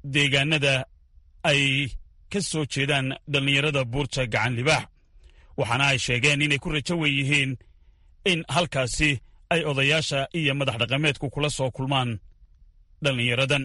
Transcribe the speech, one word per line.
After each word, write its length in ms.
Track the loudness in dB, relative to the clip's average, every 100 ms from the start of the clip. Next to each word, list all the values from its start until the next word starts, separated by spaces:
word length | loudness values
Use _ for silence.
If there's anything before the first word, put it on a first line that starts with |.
deegaanada 680 | -2 0 2 2 2 2 2 0 -4 -16 _ -20 -20 -4
ay 200 | 2 2 2 0 -4 -8 -14 -20 -8
ka 100 | -6
soo 220 | -4 -4
jeedaan 420 | -2 -2 0 0 -2 -6 -4
dhallinyarada 560 | -2 2 2 2 0
buurta 380 | -2 -4 -2 -2
Gacan 300 | -2 0 0
Libaax. 300 | 0 2 0 -2 _ _ -20 -20 -20 -12 -6
Waxaana 280 | 0 2 2
ay 120 | 2
sheegeen 420 | 0 2 2 2
inay 180 | 2 0
ku 100 | -2
rajo 240 | -4 -2
weyn 200 | 0 0 0
yihiin 340 | 0 0 0 -4 -12 -20 -20 _ -20 -4
in 140 | 0 0 0
halkaasi 640 | 0 0 -2 -2 0 0 0 -8 -20 -2
ay 120 | -2
odayaasha 560 | 0 0 2 2 0 -2 -2
iyo 180 | -2 -2
madax 200 | 0 -2 -2
dhaqameedku 520 | -2 2 0 0 -6
kula 200 | -2 -2
soo 220 | 0 -4
kulmaan 480 | -2 -2 0 0 -4 -10 -20 -20 -20 -20 _ -20 -2
dhallinyaradan. 640 | 0 2 0 2 2 0